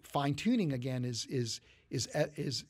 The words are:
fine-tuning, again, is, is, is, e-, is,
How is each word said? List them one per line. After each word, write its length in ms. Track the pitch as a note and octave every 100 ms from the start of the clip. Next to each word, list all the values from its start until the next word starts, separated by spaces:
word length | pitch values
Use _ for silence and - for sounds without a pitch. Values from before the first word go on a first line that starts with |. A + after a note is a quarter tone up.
fine-tuning, 680 | - D3+ C#3+ C#3+ A3 B3 E3
again, 320 | C3 C3 B2+
is, 220 | B2 A2+ -
is, 340 | C#3 A2+ - - - -
is, 180 | C3 - D#3
e-, 240 | D3+ -
is, 240 | C#3+ A#2+ -